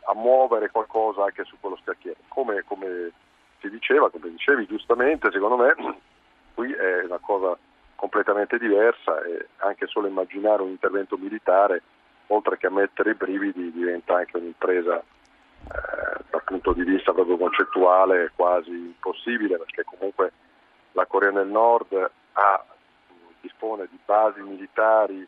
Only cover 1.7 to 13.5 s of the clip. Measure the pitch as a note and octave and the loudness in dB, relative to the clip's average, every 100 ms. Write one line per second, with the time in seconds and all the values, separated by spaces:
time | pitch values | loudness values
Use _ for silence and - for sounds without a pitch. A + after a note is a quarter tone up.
1.7 | F#2 - F2+ F2+ D#2+ _ - B2+ G2+ - | -10 -10 -10 -10 -14 _ -6 -4 -4 -6
2.7 | G2 F#2+ F2+ F2 - _ _ _ _ G2+ | -10 -8 -8 -10 -14 _ _ _ _ -14
3.7 | A2 - C#3+ A#2 D#2+ E2+ E2 - C#3+ G#2 | -10 0 4 2 0 -16 -6 0 0 0
4.7 | G#2 - A#2+ B2+ D#3 G#2+ F#2+ G2+ B2 B2 | -8 -2 0 2 0 0 0 0 4 4
5.7 | D#3 B2+ G#2+ _ _ _ _ _ - B2 | 2 -2 -10 _ _ _ _ _ -8 -8
6.7 | C#3+ F#2+ F2+ F2+ F2 - G2 F#2 F2 _ | -2 -2 0 -4 -8 -4 -2 -2 -4 _
7.7 | _ _ - G2+ - G2+ G#2 G2+ B2 A#2 | _ _ -10 -4 -2 0 0 0 -2 2
8.7 | G2+ A2 - - D#2 D2+ E2+ - _ G2 | 4 4 2 -2 -4 -4 -10 -10 _ -6
9.7 | G2+ G2 - G2+ F#2+ F#2 G2 G#2 G#2 F#2+ | -4 -6 -4 -4 -4 -6 -2 0 2 0
10.7 | F#2 F#2+ G2 F#2+ F#2+ F#2+ G#2+ - F#2 G2+ | -4 -4 -4 -6 -8 -8 -6 2 4 4
11.7 | F2 _ _ _ _ _ G#2+ - F#2 F#2 | 2 _ _ _ _ _ 0 0 -2 -2
12.7 | F#2 G2 - G2+ A2+ F#2 G2 G2 | 0 -2 0 -2 0 -4 -4 -4